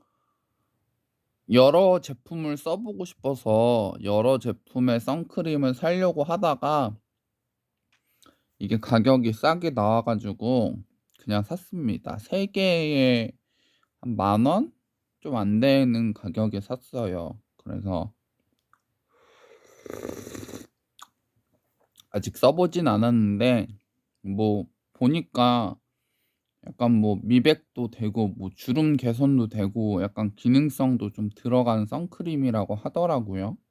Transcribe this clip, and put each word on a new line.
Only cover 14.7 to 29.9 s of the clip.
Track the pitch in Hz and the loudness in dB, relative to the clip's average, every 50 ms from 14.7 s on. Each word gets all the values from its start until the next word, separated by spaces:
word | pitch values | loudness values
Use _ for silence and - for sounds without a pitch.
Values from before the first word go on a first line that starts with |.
| - _ _ _ _ _ _ _ _ _ | -6 _ _ _ _ _ _ _ _ _
좀 | - 156 135 | -10 -6 -4
안 | 113 101 101 104 110 | -2 -2 0 0 2
되는 | 123 139 135 139 135 127 117 117 117 113 101 | 4 4 4 4 4 2 2 0 0 -2 -4
가격에 | - - 92 82 - 110 110 - 101 | -6 -8 -8 -4 -2 -2 -2 -2 -4
샀어요. | 101 - 127 127 _ - - 127 117 95 90 87 85 80 - 107 _ _ _ | -8 -8 -10 -12 _ -12 -8 -6 -6 -4 -4 -6 -8 -10 -12 -14 _ _ _
그래서 | _ - - - - 98 98 92 82 82 107 - _ _ _ _ _ _ _ _ _ _ _ _ _ _ _ _ _ _ _ _ _ _ _ _ _ _ - - _ _ _ _ _ - - - - - - - - - - - - - - - - - - _ _ _ _ _ _ - _ _ _ _ _ _ _ _ _ _ _ _ _ _ _ _ _ _ _ - _ - | _ -14 -12 -10 -8 -6 -6 -4 -4 -6 -8 -10 _ _ _ _ _ _ _ _ _ _ _ _ _ _ _ _ _ _ _ _ _ _ _ _ _ _ -20 -20 _ _ _ _ _ -18 -16 -14 -12 -12 -12 -12 -12 -14 -16 -14 -16 -16 -16 -16 -18 -18 -20 _ _ _ _ _ _ -20 _ _ _ _ _ _ _ _ _ _ _ _ _ _ _ _ _ _ _ -18 _ -8
아직 | 104 95 - - - | -6 -6 -6 -6 2
써보진 | - 127 147 170 180 170 175 175 170 135 | 2 2 4 4 0 0 0 0 0 2
않았는데, | 104 104 110 120 120 117 107 101 101 101 120 127 123 113 - - 104 - _ _ _ _ _ _ _ _ - | 2 2 2 2 4 4 2 2 0 0 0 2 0 0 -2 -4 -10 -20 _ _ _ _ _ _ _ _ -10
뭐, | 98 98 101 107 107 107 104 90 - _ _ _ _ _ | -8 -4 -2 0 0 0 0 -4 -8 _ _ _ _ _
보니까 | - 127 123 156 170 - - - 120 123 123 123 120 113 90 - - _ _ _ _ _ _ _ _ _ _ _ _ _ _ _ _ - | 0 0 2 2 0 -2 -6 -2 2 2 2 2 2 0 -4 -8 -12 _ _ _ _ _ _ _ _ _ _ _ _ _ _ _ _ -20
약간 | - - - 123 117 120 | -18 -8 -2 0 2 4
뭐, | 110 104 107 104 95 - | 4 4 2 0 0 0
미백도 | 101 120 127 117 156 156 - _ _ - - 120 113 | 2 4 4 6 4 2 0 _ _ -10 -8 -8 -8
되고, | - - 110 107 98 113 110 101 | -6 -6 -6 -4 -2 -2 -2 -2
뭐, | 92 - 95 95 - | -4 -6 -10 -12 -12
주름 | - - - 123 151 156 156 147 | -10 -4 -2 0 2 2 2 2
개선도 | 127 127 120 117 120 139 139 139 127 117 104 | 0 0 -2 -2 0 2 2 2 2 2 0
되고, | - 110 98 95 104 117 110 107 | -2 -2 -2 -2 -2 -2 -2 0